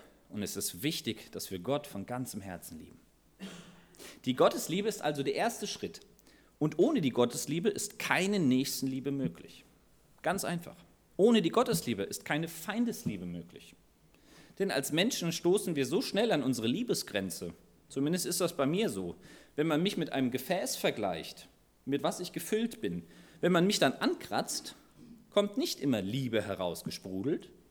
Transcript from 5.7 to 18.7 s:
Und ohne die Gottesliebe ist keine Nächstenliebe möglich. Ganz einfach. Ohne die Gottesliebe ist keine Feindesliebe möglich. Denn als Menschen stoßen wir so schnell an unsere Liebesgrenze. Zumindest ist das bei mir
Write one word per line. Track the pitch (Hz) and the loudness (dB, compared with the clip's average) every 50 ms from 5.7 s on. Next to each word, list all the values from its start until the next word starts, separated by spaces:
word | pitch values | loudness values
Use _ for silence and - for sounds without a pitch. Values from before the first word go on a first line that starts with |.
| - - - 90 - - - - - - _ - - - - _ _ - | -6 -6 -8 -8 -10 -12 -20 -20 -20 -20 _ -20 -20 -20 -20 _ _ -2
Und | 151 156 151 - | 0 2 4 4
ohne | 185 294 330 247 | 4 4 4 4
die | 156 127 | 2 2
Gottesliebe | - 120 123 120 - 139 - - 147 170 180 226 | 4 4 4 4 2 -2 -4 -2 -2 0 0 0
ist | - - - - - - | 0 -2 -4 -6 -6 -4
keine | - - 131 151 185 196 208 196 | 0 2 2 2 2 2 2 4
Nächstenliebe | 165 127 127 127 139 - - - 135 135 131 131 123 143 | 4 6 4 4 2 0 -2 -4 -2 -2 -4 -2 -2 -2
möglich. | 139 139 131 170 - - - - - - - - _ _ _ _ _ _ _ _ _ - | -2 -2 -2 -4 -4 -8 -16 -18 -20 -20 -20 -20 _ _ _ _ _ _ _ _ _ -4
Ganz | - - 180 190 - | -2 -2 0 0 -2
einfach. | - - 170 - - - - - - _ _ _ _ _ | -2 -4 -4 -6 -10 -16 -18 -20 -20 _ _ _ _ _
Ohne | - 185 240 240 220 | 6 6 8 8 8
die | 170 - | 6 4
Gottesliebe | - 220 254 254 226 165 - 123 113 95 | 4 2 4 4 2 0 0 0 0 0
ist | 98 - - - - | -2 -4 -6 -6 -4
keine | - 151 151 165 165 | -2 -2 -2 -2 -4
Feindesliebe | - - - - 202 233 240 233 - - - - 107 90 90 | -8 -8 -8 -4 -2 0 0 0 -2 -4 -4 -6 -6 -6 -6
möglich. | 87 87 87 82 - - - - - - - _ _ _ _ _ _ _ _ - - - - - - - - | -8 -8 -8 -10 -12 -16 -20 -20 -20 -20 -20 _ _ _ _ _ _ _ _ -20 -20 -20 -20 -20 -10 -4 -2
Denn | 196 196 | -2 0
als | - 143 139 - | 0 0 0 2
Menschen | 147 160 190 240 - - - 165 | 2 4 4 4 2 0 0 -2
stoßen | 165 - - 170 185 214 208 190 165 | 0 2 4 4 4 4 2 0 0
wir | 139 135 | 0 2
so | 120 156 - | 2 2 0
schnell | - - - 196 233 233 | 0 0 0 2 2 4
an | 185 147 | 2 2
unsere | 120 135 127 110 110 | 2 2 0 2 2
Liebesgrenze. | 113 131 196 247 - - - - - - 101 95 92 - - 92 85 - - - - _ _ _ - | 0 0 0 0 0 -2 -2 -2 -2 -2 -2 -2 -2 -4 -6 -8 -10 -10 -12 -18 -20 _ _ _ -8
Zumindest | - 139 139 151 175 180 - | -4 -2 0 2 0 0 0
ist | - 175 - | -2 0 0
das | 190 160 - | 0 0 0
bei | - 139 | 0 2
mir | 131 | 2